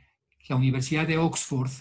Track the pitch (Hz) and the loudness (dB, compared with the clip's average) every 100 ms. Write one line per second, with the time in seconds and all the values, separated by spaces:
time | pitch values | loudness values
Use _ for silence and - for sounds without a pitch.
0 | _ _ _ _ - 127 131 131 131 156 | _ _ _ _ -4 0 2 2 0 0
1 | 160 160 165 165 - 135 127 - | 0 2 2 0 -2 -2 -2 -4